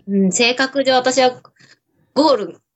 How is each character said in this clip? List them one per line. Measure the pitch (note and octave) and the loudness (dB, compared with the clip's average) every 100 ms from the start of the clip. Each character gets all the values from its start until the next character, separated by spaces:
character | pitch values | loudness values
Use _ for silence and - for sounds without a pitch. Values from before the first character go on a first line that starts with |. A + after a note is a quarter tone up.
| - | -6
う | G3 F#3+ | 0 0
ん、 | |
性 | F3+ A#3+ | 0 0
格 | B3 C4+ C#4 | 0 -4 -2
上 | C4 | 0
私 | B3+ B3+ C4 | 0 0 0
は | B3+ B3 - _ _ _ _ _ _ | 0 -2 -18 _ _ _ _ _ _
ゴ | - D#4 | 0 2
ー | B3 | 2
ル | F#3+ - | -2 -14
っ | _ | _